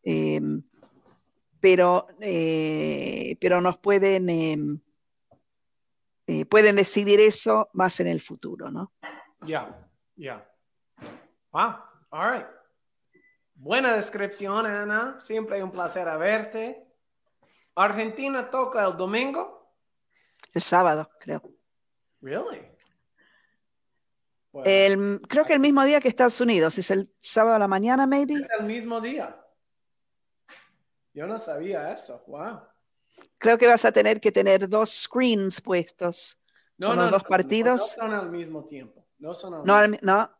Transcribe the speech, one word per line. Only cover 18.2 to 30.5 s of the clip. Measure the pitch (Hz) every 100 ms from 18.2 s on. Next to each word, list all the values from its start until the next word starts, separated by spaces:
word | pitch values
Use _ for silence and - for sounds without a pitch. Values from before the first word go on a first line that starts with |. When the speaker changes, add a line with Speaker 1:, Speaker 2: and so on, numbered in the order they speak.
| 277 269 247
Speaker 2:
toca | 262 247 240 190
el | 175
domingo? | 185 220 269 302 - - _ _ _ _ _ _ _ _ -
Speaker 1:
El | 165
sábado, | - 180 180 151 156 _
creo. | - 156 - _ _ _ _ _ _ _
Speaker 2:
Really? | 135 170 466 - - _ _ _ _ _ _ _ _ _ _ _ _ _ _ _ _ _ _
Bueno. | 143 131
Speaker 1:
El, | 196 196 196 202 202 -
creo | 277 320
que |
el | 294
mismo | 285 277
día | 269 294
que | 269
Estados | - 247 240
Unidos, | 240 196 160 190
es | 185
el | 196 190 _
sábado | - 226 226 220
a |
la | 196
mañana, | 190 220 262 269
maybe. | 277 285 294
Speaker 2:
Es | 277 220
el | 208
mismo | 233 226 233
día. | 226 285 - - _ _ _ _ _ _ _ _ _ _ _